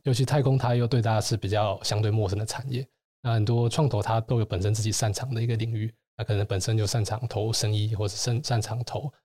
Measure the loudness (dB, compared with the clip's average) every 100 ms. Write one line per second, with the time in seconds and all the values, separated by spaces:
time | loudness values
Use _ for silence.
0 | 0 0 2 2 4 2 2 2 2 2
1 | 2 0 0 -2 0 0 0 -2 -2 0
2 | 2 2 0 -2 -4 -8 -6 -6 -8 _
3 | _ _ 0 2 2 2 2 2 2 2
4 | 2 0 2 0 0 0 0 0 0 0
5 | 0 -2 -4 -2 -2 -2 -2 -4 -6 -8
6 | _ -10 -2 0 0 0 2 2 2 0
7 | -2 -2 -4 -2 -2 0 0 0 0 0
8 | -2 -2 -2 -2 0 -2 0 -6 -4 -6
9 | -8 -10